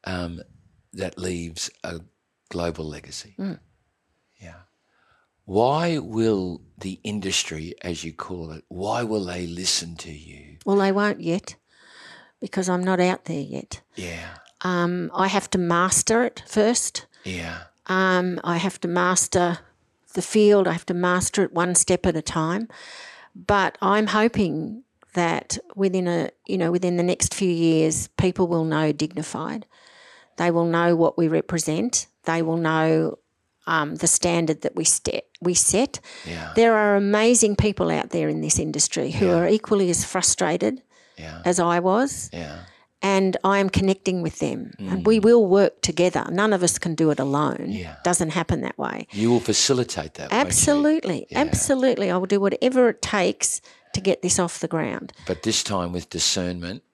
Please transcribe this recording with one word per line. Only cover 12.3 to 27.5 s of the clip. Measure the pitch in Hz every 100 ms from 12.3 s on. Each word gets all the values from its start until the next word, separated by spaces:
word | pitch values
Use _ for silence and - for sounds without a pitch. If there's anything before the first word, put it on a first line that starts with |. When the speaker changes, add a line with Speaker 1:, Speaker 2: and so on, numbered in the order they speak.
| _
Speaker 2:
because | 202 - 185
I'm | 180
not | 180 185
out | 180 - -
there | 156
yet. | 143 123 - - _ -
Speaker 1:
Yeah. | 87 82 82 - - _
Speaker 2:
Um, | 180 180 175 180 170
I | - 190
have | 196 -
to | 190
master | 170 170 185 - - 226
it | 247 - -
first. | 214 214 240 - - - _
Speaker 1:
Yeah. | - 90 82 85 - _ -
Speaker 2:
Um, | 185 190 180 180 175
I | - 170
have | 185 -
to | 170
master | 175 180 185 - 185 175 175 - _ _ _ _
the | -
field. | - 214 208 208 180
I |
have | 165 -
to |
master | 175 180 180 180 -
it | 185
one | 165 180 175
step | - 180 190
at | 160
a |
time. | - 170 160 185 226 - - - - - - 185
But | 180 202 185 -
I'm | 190 208 214
hoping | 214 226 226 185 151 165 220 _ _ _ -
that | 170 165 - - 339 196
within | 196 185 180
a, | 170 - _ -
you | 190
know, | 165
within | 175 180 175
the |
next | 175 180 -
few | -
years, | 190